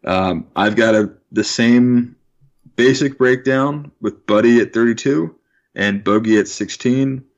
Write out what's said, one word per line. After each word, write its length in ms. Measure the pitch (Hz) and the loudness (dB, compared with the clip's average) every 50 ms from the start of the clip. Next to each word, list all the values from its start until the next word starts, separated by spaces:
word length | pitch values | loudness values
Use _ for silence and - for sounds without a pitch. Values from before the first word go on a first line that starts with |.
| _ | _
um, 420 | - 92 95 95 92 90 82 - - _ | -4 -4 -2 -2 -2 -4 -6 -8 -8 _
I've 220 | - 98 107 104 | -2 -2 0 0
got 180 | 107 113 113 110 | 2 2 2 2
a, 200 | 107 107 101 - _ _ _ - | 2 0 -2 -6 _ _ _ -4
the 100 | - 107 | -4 -4
same 720 | - - - 120 117 120 123 123 123 123 120 120 120 - _ _ _ _ _ _ _ _ _ _ - _ | -4 -2 -2 2 2 4 4 4 4 2 0 0 -2 -8 _ _ _ _ _ _ _ _ _ _ -20 _
basic 420 | - 120 127 135 - 151 139 135 _ | 0 2 2 2 2 -2 -4 -2 _
breakdown 720 | 131 127 131 127 127 131 135 135 135 143 143 147 147 143 _ _ | 0 2 2 0 0 -2 -2 0 -2 -2 -4 -8 -12 -16 _ _
with 260 | - 107 - _ _ | -8 -8 -8 _ _
Buddy 340 | - 104 104 113 120 120 120 | 0 0 2 4 4 4 4
at 120 | 107 - - | 2 0 0
thirty-two 640 | 113 117 117 117 113 - 139 135 151 165 165 - _ _ _ _ _ _ _ _ | 0 0 0 -2 -2 -2 -2 -2 -2 -4 -6 -10 _ _ _ _ _ _ _ _
and 300 | - 101 101 101 101 104 | -4 -4 -2 -2 -4 -2
Bogey 340 | 98 101 107 113 110 110 107 | 0 0 0 2 2 2 2
at 100 | 98 190 | 0 0
sixteen. 760 | - - 107 98 - - - 127 123 131 135 135 135 131 131 _ _ | -4 -10 -10 -10 -10 -6 -4 -2 0 0 -2 -2 -4 -8 -12 _ _